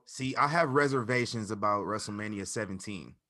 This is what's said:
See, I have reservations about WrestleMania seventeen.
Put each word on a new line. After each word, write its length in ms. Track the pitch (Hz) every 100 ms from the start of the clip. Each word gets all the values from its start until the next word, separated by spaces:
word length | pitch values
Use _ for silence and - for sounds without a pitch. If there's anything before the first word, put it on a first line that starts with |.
| -
See, 300 | - 131 131
I 120 | 143
have 220 | 165 156
reservations 840 | 139 143 135 110 123 120 117 101
about 340 | 107 104 104 90
WrestleMania 640 | 104 107 104 107 101 95
seventeen. 680 | 120 101 95 110 98 62 -